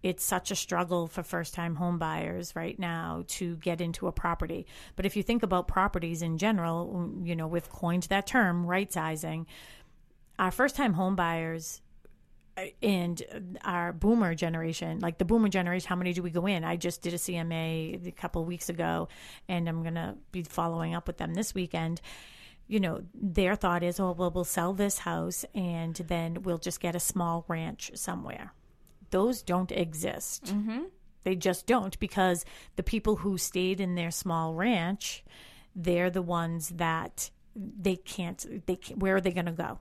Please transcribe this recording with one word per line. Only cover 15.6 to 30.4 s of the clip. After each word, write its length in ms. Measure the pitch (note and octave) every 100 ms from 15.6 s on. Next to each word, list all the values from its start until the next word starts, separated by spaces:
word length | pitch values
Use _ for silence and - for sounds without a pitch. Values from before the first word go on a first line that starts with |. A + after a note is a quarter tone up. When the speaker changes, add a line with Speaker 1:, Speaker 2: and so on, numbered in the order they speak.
| F3 F3+ -
Speaker 1:
how 60 | F3+
many 180 | F3+
do 80 | F3
we 80 | F3
go 160 | E3+ F#3
in? 180 | F#3
I 120 | E3 E3+
just 260 | F3 -
did 120 | F3
a 40 | E3+
C 180 | - E3+
M 160 | E3
A 480 | E3 D#3+ E3 D#3+ F3+ F3
a 60 |
couple 300 | - F3 F3
of 40 | E3
weeks 220 | F3 -
ago, 380 | E3+ E3 E3 E3 - - - -
and 180 | F3 E3
I'm 160 | E3
gonna 320 | E3 E3 E3 - -
be 120 | F#3
following 500 | D#3+ - E3+ E3 E3
up 140 | E3+ -
with 100 | E3+
them 160 | D#3+
this 220 | E3+ A3 G3
weekend. 460 | F3+ E3 E3 E3+ - - - - - - -
You 120 | G#3
know, 220 | F#3 - E3+ -
their 400 | G3 E3+ F#3 G#3
thought 260 | F#3 F3
is, 180 | F3 F3
"Oh, 120 | F#3
well, 180 | E3+ F3+
we'll 140 | F3
sell 300 | F3 - E3+
this 260 | F#3+ G3+ -
house 440 | - E3 E3 F3 - G#3+
and 400 | F3+ E3+ E3 D#3+
then 480 | E3 F3 E3 E3+
we'll 140 | F#3+ E3+
just 220 | - -
get 140 | F3 E3+
a 40 |
small 460 | - - E3+ E3+ -
ranch 440 | E3 E3 G#3+ - -
somewhere." 580 | - F3 - - - - - - - - -
Those 320 | F#3+ A3 B3+
don't 300 | - F3 F#3
exist. 760 | - E3+ D#3 F3 - - -